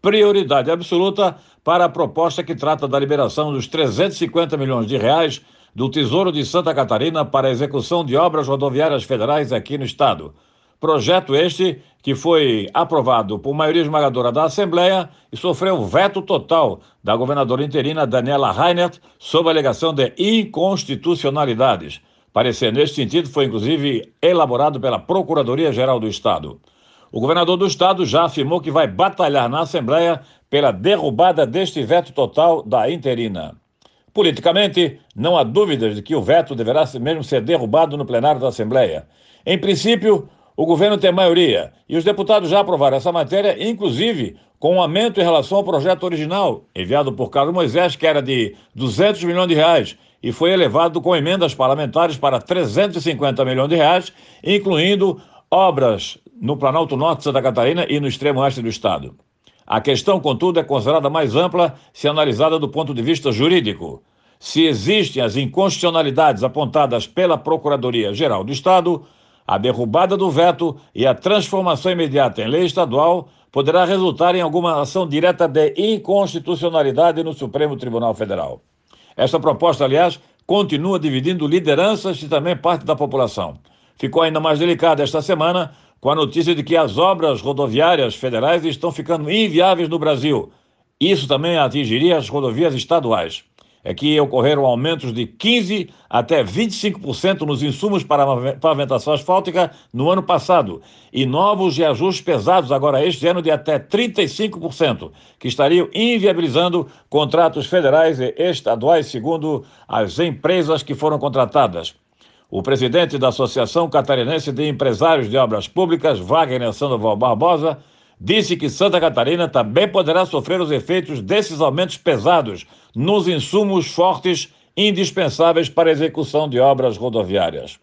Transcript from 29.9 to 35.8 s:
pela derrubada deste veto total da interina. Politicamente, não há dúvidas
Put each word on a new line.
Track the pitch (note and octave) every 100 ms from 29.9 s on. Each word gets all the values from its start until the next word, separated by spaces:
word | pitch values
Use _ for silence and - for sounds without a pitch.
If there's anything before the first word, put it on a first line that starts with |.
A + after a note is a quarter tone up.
| D#3 E3+ D#3 - _ _
pela | D3 C#3
derrubada | F#2 C#3 G3+ D3+ A2 F3+ E3 B2+
deste | D3+ F#3+ D#3
veto | A2+ F3 -
total | - A#2+ - E3+ D#3+
da | A2 A#2+ A2+
interina. | E3+ C3+ A#2+ A#2 F#2 D2+ - _ _ _ _ _
Politicamente, | - F3+ C3+ - G3 G3+ G3+ E3 - _ G#2
não | D3+ F3
há |
dúvidas | A#2+ D3+ G3+ C#3